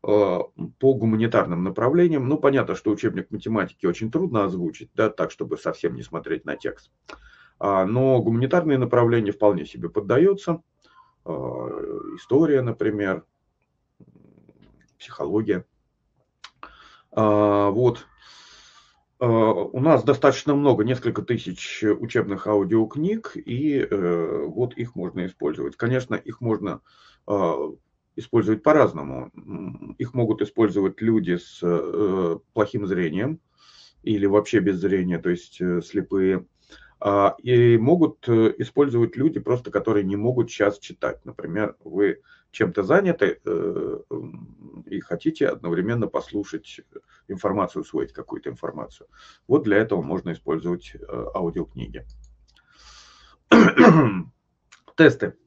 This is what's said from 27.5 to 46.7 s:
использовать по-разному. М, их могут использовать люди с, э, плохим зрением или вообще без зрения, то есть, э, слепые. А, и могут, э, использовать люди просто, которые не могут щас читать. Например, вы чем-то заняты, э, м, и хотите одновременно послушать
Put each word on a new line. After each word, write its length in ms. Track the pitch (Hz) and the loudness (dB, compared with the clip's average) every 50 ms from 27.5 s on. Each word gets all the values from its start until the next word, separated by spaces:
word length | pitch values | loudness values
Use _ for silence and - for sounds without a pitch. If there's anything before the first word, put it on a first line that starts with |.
| 78 67 73 76 71 - _ _ _ _ _ _ _ | 0 -2 -4 -8 -8 -14 _ _ _ _ _ _ _
использовать 480 | - - - - 117 101 101 110 104 - | -16 -12 0 0 2 2 2 -2 0 2
по-разному. 680 | 151 151 151 127 95 85 78 71 139 131 131 - - _ | 4 6 6 4 4 2 -4 -10 -8 -10 -10 -12 -12 _
М, 580 | - 90 - 98 90 95 92 - - - - - | -20 -18 -14 -14 -12 -12 -12 -14 -14 -16 -18 -10
их 160 | _ 127 117 - | _ -10 -6 -2
могут 280 | 127 117 107 110 - 101 | -2 0 0 0 0 -2
использовать 580 | 104 _ - 113 104 90 101 98 95 95 - | -4 _ 2 2 2 4 2 0 0 -2 0
люди 360 | 107 113 113 110 92 85 87 | 0 2 2 2 2 0 -2
с, 240 | 87 - - - - - | -4 -4 -10 -14 -6 -2
э, 760 | 87 87 80 - 90 - 87 107 98 92 95 92 85 82 80 _ _ _ | 0 0 0 0 -2 -2 0 0 0 0 0 0 0 -2 -4 _ _ _
плохим 340 | 113 104 101 - 104 101 | -2 -2 0 -2 -6 -4
зрением 520 | 92 95 90 90 80 76 90 110 143 160 160 _ _ _ _ _ _ _ _ - _ _ _ _ | -2 -2 -2 -2 -2 -2 -2 -4 -4 -6 -8 _ _ _ _ _ _ _ _ -20 _ _ _ _
или 240 | - 110 101 98 | -2 -2 0 2
вообще 320 | 98 98 107 104 - - 107 | 4 4 2 2 4 0 2
без 200 | 92 101 95 90 | 2 2 -2 0
зрения, 400 | 87 98 95 95 90 90 87 82 | 0 0 0 0 0 -2 -4 -2
то 120 | 85 90 | -2 -2
есть, 300 | 87 87 - - - - | -4 -4 -6 -18 -10 -6
э, 220 | 90 90 87 87 85 | -4 -2 -2 -2 -4
слепые. 600 | - - 104 90 - 95 98 95 95 95 90 - _ _ _ _ _ - - - _ _ _ | -4 -6 -6 -4 -2 -2 0 2 2 0 0 -4 _ _ _ _ _ -20 -20 -20 _ _ _
А, 380 | - 101 101 101 98 98 - - | -2 0 2 4 4 2 2 0
и 400 | - 123 123 120 120 120 117 113 | -2 2 4 6 6 6 6 6
могут, 500 | 110 131 170 180 202 - - _ - - | 6 4 4 4 4 0 0 _ -2 2
э, 260 | 117 117 110 110 - - | 2 4 4 2 2 -2
использовать 580 | - - _ - 143 139 117 120 117 110 - | -8 -4 _ 0 2 2 2 0 0 0 0
люди 240 | 120 131 160 - - | -2 -2 0 -2 -2
просто, 300 | - - 120 120 - - | -2 -2 -2 -2 -4 -4
которые 340 | - 101 - 113 110 104 98 | -4 -2 0 2 0 0 0
не 120 | 92 98 | 0 -2
могут 340 | 101 107 120 127 127 113 - | -2 -2 -2 0 0 -2 -2
щас 280 | - - 104 104 101 - | 0 0 0 0 0 -4
читать. 460 | - - 101 _ - 87 - - _ | -14 -20 -14 _ -6 -6 -6 -6 _
Например, 520 | - - - - 76 82 104 107 - - _ _ | -18 -16 -14 -12 -8 -4 -4 -4 -4 -6 _ _
вы 380 | - 76 95 101 98 - - _ _ - _ _ _ _ | -10 -2 0 0 0 0 -4 _ _ -20 _ _ _ _
чем-то 300 | - 110 92 - - 98 | -2 -2 -2 0 -4 0
заняты, 580 | 92 143 180 196 180 - - 104 92 - - _ | 2 2 2 4 2 0 2 0 0 0 -2 _
э, 540 | - 90 85 87 87 - - - - - - - _ | -4 -4 -2 -2 -4 -4 -4 -6 -6 -8 -10 -10 _
м, 720 | - - 82 - - - - - - _ - - - - - | -10 -10 -10 -12 -16 -18 -20 -20 -20 _ -20 -20 -20 -20 -16
и 140 | - 98 - | -10 -10 -10
хотите 480 | - - - - - 156 - - 143 - | -8 -8 -10 -4 -4 -4 -2 0 -2 -2
одновременно 580 | - - - 87 85 82 90 107 117 117 110 | -2 -4 -6 -4 -2 -2 -2 -2 -2 -2 -4
послушать 720 | - - - - - - 104 101 - - - _ - | -4 -4 -6 -8 -6 -8 -8 -8 -8 -10 -14 _ -14